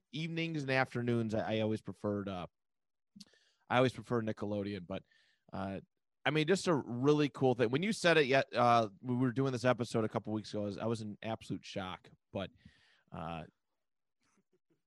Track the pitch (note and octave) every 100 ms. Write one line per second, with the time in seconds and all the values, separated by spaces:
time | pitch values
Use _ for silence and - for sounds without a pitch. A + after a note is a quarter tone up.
0 | _ C#3+ E3 E3 E3 D#3+ C3+ C3 B2+ B2
1 | A#2+ A#2+ A2+ G#2+ F2 A2 A2 A2 - G2
2 | G#2 G#2 G2 F#2 E2 _ _ _ _ _
3 | _ - - _ _ _ _ B2 C3 A#2+
4 | G#2+ A#2+ A2 G#2+ G#2 G#2 G2+ G2+ F2 F#2+
5 | - _ _ _ _ F#2+ G2 G2 - _
6 | _ _ C3+ D3+ D#3 F#3+ F#3 D3+ - A#2+
7 | C3+ D3+ D3 - C3 B2 A#2 C3+ G3 G#3
8 | F3 D#3+ C3+ C3+ - A2 A#2+ A#2+ A2 G2
9 | B2+ B2 C3 A#2 C3+ B2+ B2+ A#2+ A#2 A#2
10 | A2 A#2 G#2+ G#2+ F#2+ G#2 G#2 F#2+ A2+ A2+
11 | G#2+ G2+ A2 A2+ - F#2 - G2+ F#2 F2
12 | - - _ G#2 F#2 - - _ _ _
13 | _ F2 D#2+ E2 D#2 _ _ _ _ _
14 | _ _ _ _ _ _ _ _